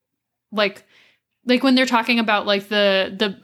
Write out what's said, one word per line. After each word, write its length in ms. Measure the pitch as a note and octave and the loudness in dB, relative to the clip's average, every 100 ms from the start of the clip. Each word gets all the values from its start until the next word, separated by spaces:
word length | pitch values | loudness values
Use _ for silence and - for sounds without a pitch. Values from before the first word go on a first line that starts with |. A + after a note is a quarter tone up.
| _ _ _ _ _ | _ _ _ _ _
like, 300 | - G2+ - _ _ _ _ _ _ B3 | -2 -2 -4 _ _ _ _ _ _ -2
like, 180 | B3 | 0
when 120 | C4+ B3+ | 2 2
they're 100 | B3+ | 2
talking 320 | A#3 A3+ A#3+ | 0 0 -2
about, 280 | A3 G#3 G#3 | 0 0 0
like, 240 | G3+ G3 | -4 -2
the, 440 | G#3 G3+ F#3+ F#3 G3 G#3+ F#3 | 0 2 0 -2 -4 -4 -4